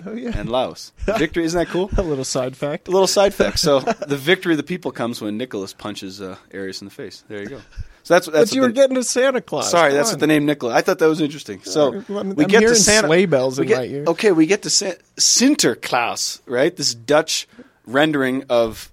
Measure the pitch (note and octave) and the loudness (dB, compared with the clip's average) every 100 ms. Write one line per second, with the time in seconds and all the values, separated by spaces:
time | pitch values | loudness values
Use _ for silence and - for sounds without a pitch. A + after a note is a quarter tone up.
0 | E3+ A3 A#3+ G3+ G#2 B2 G#2+ - - _ | -10 -10 -8 -8 -4 -2 -4 -6 -18 _
1 | - G#3+ D#3+ F3 E3 F3 D#3+ F3 G3 - | -4 -2 -2 0 -2 -2 -2 -2 -2 -2
2 | F3+ C#3 C3+ C#3 B2+ C3 D3 D#3 - F#3 | -2 -4 -4 -4 -4 -6 -8 -8 -2 2
3 | F#3+ - G3 - G#2 - D#3+ C#3 C3+ A3 | 2 4 2 2 -2 0 2 2 2 -6
4 | D3 C#3 C#3 F#3 F#3 D#3 C#3+ F3+ D3 - | -4 -4 2 2 2 -2 -2 -6 -8 -6
5 | A#2+ A#2+ G#2+ G#2+ B2+ G#2+ G2 - G#2 G2+ | -8 -6 -8 -8 -8 -8 -10 -12 -12 -12
6 | G2 G2 F#2+ F#2+ _ F#2+ F#2+ F#2+ G2 - | -12 -12 -14 -14 _ -12 -12 -12 -16 -16
7 | A2 - _ G#2+ G2+ C3 - - - - | -18 -18 _ -14 -12 -16 -18 -14 -14 -16
8 | - E3+ E3+ D#3 A3 C4 B3+ A3+ C4+ C4 | 2 2 2 2 2 4 0 4 2 2
9 | A#3+ B3 C4 B3+ - D3+ A2+ F3 D#3 C#3+ | -2 0 0 -2 -4 -6 0 4 4 4
10 | D3 E3 D3+ D#3 D3 D3 B2 C3 F#3 F3+ | 0 0 2 2 2 -2 0 0 0 2
11 | D#3+ D#3 D3+ D3+ - F#2+ - D3+ C#3+ G3+ | 2 2 -2 -4 -12 -14 -6 0 0 0
12 | A3 G3+ G3 G3 D#3+ G#3 A3 A#3 G#3 G#3+ | -8 -8 -6 0 4 4 6 4 4 4
13 | G3+ E3 G3 C#3 C3 C3 C3 C3+ A#2 C#3 | 4 4 4 2 0 -2 0 0 -2 -4
14 | D3+ E3 A3 E3 D#3+ G3+ D#3+ - F#3+ - | -2 0 2 4 4 2 0 -2 -2 -8
15 | _ - - - B3+ D4+ D3+ A2 - B2+ | _ -2 0 4 2 4 0 0 -2 -2
16 | A#2 F#2+ - - - B2 D#3 - C3 A#2+ | -2 -4 -8 -10 -4 0 0 0 -6 -6
17 | A2+ D3 D#3+ - - - - _ - B2+ | 2 2 2 -6 -8 -18 -20 _ -4 0
18 | D#3 D3 C3 C3 C3 A#2+ A2+ G#2+ - | 2 2 0 -2 0 0 0 -4 -16